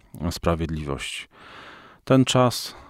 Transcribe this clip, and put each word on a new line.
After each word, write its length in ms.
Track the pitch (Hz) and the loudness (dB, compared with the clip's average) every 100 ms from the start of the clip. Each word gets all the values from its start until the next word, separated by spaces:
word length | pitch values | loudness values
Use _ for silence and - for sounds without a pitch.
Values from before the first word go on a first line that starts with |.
| _ - 80 | _ -6 -6
sprawiedliwości. 960 | - 87 80 80 80 71 67 - - - - - - - - - - | -2 0 0 0 -4 -4 -6 -6 -10 -14 -20 -20 -20 -20 -20 -20 -10
Ten 200 | - 131 | 2 4
czas 500 | 127 127 123 - - - | 4 4 4 0 -8 -14